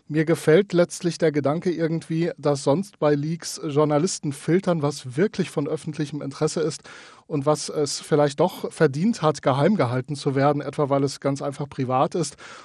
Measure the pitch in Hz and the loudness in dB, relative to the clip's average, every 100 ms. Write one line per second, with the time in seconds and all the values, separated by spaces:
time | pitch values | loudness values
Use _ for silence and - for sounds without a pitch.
0 | - 147 160 160 - 160 202 170 175 - | -4 -2 2 2 6 4 6 2 2 0
1 | 180 165 165 147 139 156 185 160 165 160 | -6 0 0 2 0 0 -2 -2 -2 -2
2 | - 160 170 - 143 143 143 143 196 - | -4 -2 -2 0 0 0 2 0 0 -2
3 | 151 147 151 165 - - 165 139 151 147 | 2 2 0 -6 -8 -10 -2 2 4 4
4 | 180 - 156 139 - 170 190 170 143 147 | 0 -2 -6 -6 0 0 2 0 0 -4
5 | 131 123 208 - 165 - 143 151 - 147 | -8 -2 -2 0 -4 -4 -4 -4 -6 -6
6 | 147 147 139 131 156 180 160 - - - | -6 -6 -8 -2 -2 0 -2 -4 -12 -20
7 | - - - 156 139 151 - 156 147 - | -20 -20 -6 -2 2 0 -2 -4 -2 -4
8 | - 151 147 143 175 - - - 160 135 | 0 2 2 2 0 0 -10 0 0 2
9 | 196 226 156 139 147 135 151 208 127 127 | 0 2 0 2 0 2 2 2 2 0
10 | 127 143 - 135 139 147 135 139 139 139 | -4 -4 -2 2 2 2 -2 -2 0 2
11 | 139 - 139 139 143 139 143 - 127 127 | 0 -2 -4 -4 -6 -6 -8 -6 -2 2
12 | 156 190 160 - - - | 0 0 -4 -6 -18 -20